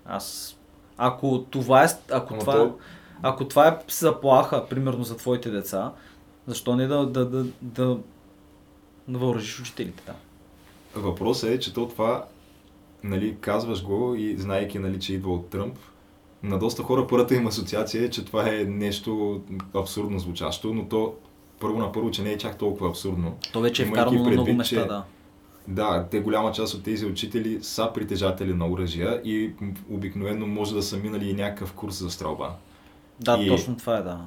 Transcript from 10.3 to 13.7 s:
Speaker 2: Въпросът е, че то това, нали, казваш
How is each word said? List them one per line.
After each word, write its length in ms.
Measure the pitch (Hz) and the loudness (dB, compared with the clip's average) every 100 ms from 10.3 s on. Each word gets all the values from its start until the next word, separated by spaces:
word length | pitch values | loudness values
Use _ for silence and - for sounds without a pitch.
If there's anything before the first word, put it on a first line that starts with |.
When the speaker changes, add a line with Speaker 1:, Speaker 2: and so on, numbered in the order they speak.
| - - - - - - | -20 -20 -20 -20 -20 -12
Speaker 2:
Въпросът 560 | 107 98 87 107 127 113 | -4 -4 0 0 2 2
е, 80 | 127 | 0
че 160 | - | -2
то 140 | - 117 | -4 -4
това, 360 | - 110 123 - - - - - - - - | 0 0 0 -6 -18 -20 -20 -20 -20 -20 -10
нали, 320 | 101 95 107 - | -4 0 -2 -2
казваш 420 | 107 107 117 | -2 0 0